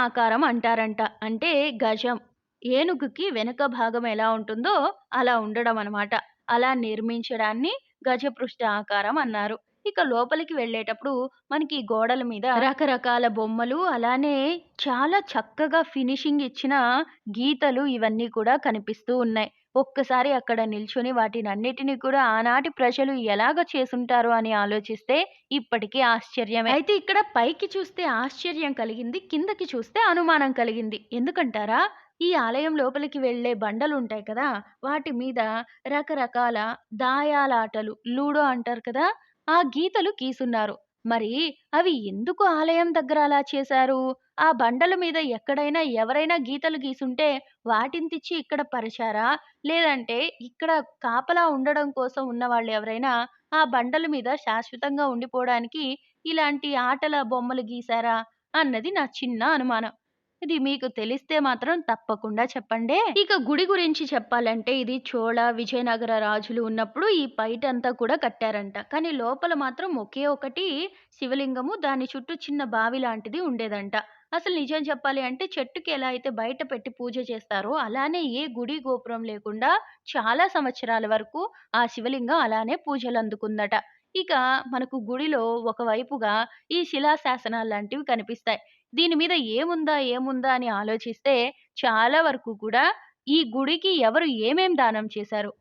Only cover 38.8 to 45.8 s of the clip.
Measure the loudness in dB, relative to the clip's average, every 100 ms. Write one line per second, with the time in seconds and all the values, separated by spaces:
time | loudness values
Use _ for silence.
38.8 | -4 0 0 0 _ _ 0 2 2 0
39.8 | 0 0 0 -2 -4 -4 -2 0 0 -4
40.8 | _ _ -2 0 0 -2 -2 -4 _ 2
41.8 | 2 2 -2 -6 -4 2 4 4 4 4
42.8 | 4 2 2 4 6 4 2 -2 2 4
43.8 | 4 2 0 -4 _ 2 4 4 4 4
44.8 | 2 2 0 0 -2 -2 -2 0 2 0